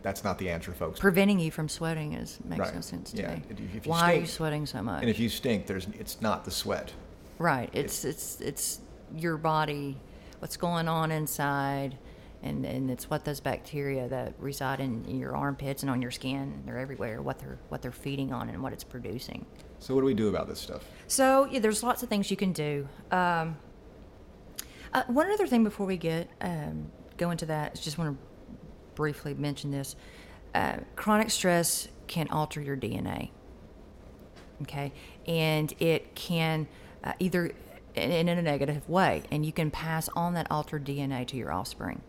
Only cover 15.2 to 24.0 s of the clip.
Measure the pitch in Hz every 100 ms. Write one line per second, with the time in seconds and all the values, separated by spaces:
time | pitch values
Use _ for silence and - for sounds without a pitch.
15.2 | 131 135 143 139 139 139 139 127 123 123
16.2 | 131 135 139 139 135 120 131 135 117 110
17.2 | 139 135 135 127 - - 127 123 143 139
18.2 | 135 123 117 113 131 107 - 127 - 110
19.2 | - - - - - - - 135 135 113
20.2 | 107 90 80 - - - - - - -
21.2 | 262 269 277 269 214 208 240 247 240 208
22.2 | 196 190 196 175 151 143 143 - - 185
23.2 | 175 170 160 156 - - - -